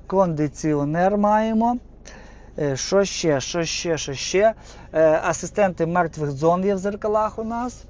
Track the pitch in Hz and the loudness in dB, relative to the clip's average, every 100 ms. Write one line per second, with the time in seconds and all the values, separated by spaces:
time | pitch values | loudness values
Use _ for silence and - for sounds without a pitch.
0 | - 190 180 151 151 - 156 147 143 160 | -2 0 2 0 -2 -2 -2 0 0 0
1 | 185 208 208 214 220 220 233 247 - - | 2 2 2 2 2 0 0 -2 -8 -20
2 | - - - - - - 147 131 - 196 | -20 -20 -20 -20 -14 -4 -2 -2 0 2
3 | 196 - 170 139 - 175 165 - 175 156 | 2 0 0 0 0 -4 -4 -4 -2 -2
4 | - 131 - 185 214 220 - - - 160 | -4 -8 -2 2 2 2 -8 -20 -4 4
5 | 160 156 185 165 170 - 196 170 165 175 | 4 4 0 -4 -4 0 0 0 0 0
6 | 170 156 147 139 160 175 190 196 196 208 | 0 -2 -6 0 2 2 2 0 -2 -4
7 | 214 214 214 214 226 233 247 - | 0 0 0 -4 -6 -6 -6 -10